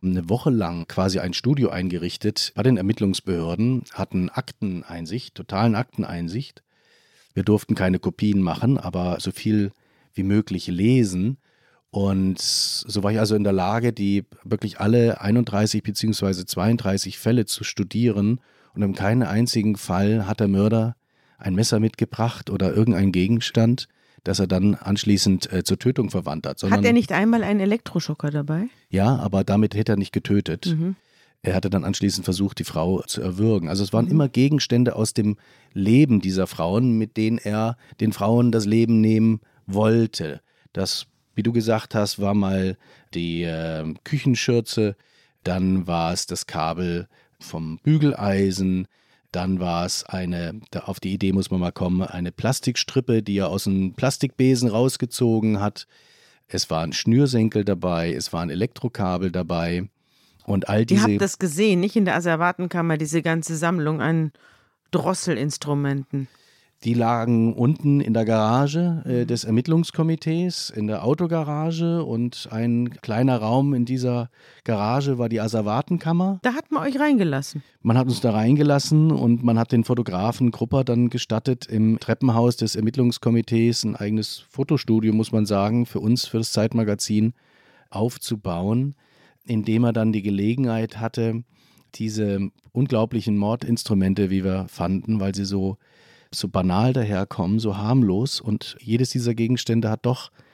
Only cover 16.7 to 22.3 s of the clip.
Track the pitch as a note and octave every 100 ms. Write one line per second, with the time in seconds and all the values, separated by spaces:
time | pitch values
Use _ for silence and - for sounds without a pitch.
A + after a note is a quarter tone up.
16.7 | A#2 G2 G2 F#2+ - G#2+ A#2+ G#2+ - G#2+
17.7 | - F#2+ G#2+ A#2+ G2+ G2+ B2 _ _ _
18.7 | - G2+ F#2+ G2 A#2+ G#2+ G2+ A#2+ A#2 G#2+
19.7 | G2+ - F#2 G2+ A2+ F#2+ A2 G#2 G2 G#2+
20.7 | A2+ A2+ - _ _ _ - - F#2 A2+
21.7 | A2 A2 - - - A#2